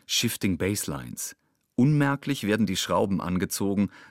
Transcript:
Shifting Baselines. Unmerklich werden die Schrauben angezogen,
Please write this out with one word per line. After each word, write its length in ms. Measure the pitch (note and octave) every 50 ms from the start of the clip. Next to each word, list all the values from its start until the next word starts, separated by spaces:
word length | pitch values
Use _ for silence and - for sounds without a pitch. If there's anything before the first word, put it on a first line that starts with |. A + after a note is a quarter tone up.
| _
Shifting 520 | - - - - A#2 - - - G2+ F2 D#2
Baselines. 800 | F2+ F#2+ G#2 - - - D2+ C#2 B1 A#1+ - - - - - - _ _ _ _ _ _ _
Unmerklich 680 | - B2 D3 D3+ D3 C#3+ C#3 C#3 C#3 - C#3+ C#3 - -
werden 220 | G2 G#2+ A2 A2
die 100 | F2+ F#2+
Schrauben 460 | - - - F2+ F#2 A2 G2+ F#2+ E2+
angezogen, 680 | - F2 F2+ F#2 G2 - - - G#2 G2 G2+ G2 G2+ F#2+ - - - -